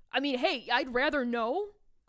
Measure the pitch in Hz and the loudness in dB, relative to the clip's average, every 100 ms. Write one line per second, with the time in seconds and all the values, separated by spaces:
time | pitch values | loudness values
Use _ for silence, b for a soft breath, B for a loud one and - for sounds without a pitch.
0 | - 247 285 247 339 285 208 247 269 247 | -6 -2 0 2 2 0 0 0 0 0
1 | 294 294 240 233 226 330 415 - - _ | 0 0 0 0 0 -2 -4 -10 -20 _